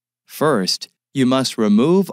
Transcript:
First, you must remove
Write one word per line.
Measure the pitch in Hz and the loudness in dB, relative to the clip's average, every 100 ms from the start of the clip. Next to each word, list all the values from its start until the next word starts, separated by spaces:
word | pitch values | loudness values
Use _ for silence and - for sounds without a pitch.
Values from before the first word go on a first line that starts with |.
| _ _ _ | _ _ _
First, | - 151 123 92 - - _ _ | -4 -2 0 -2 -6 -10 _ _
you | 139 123 | -2 0
must | 131 127 - | 0 -2 -2
remove | 107 104 139 190 185 | 2 2 4 2 0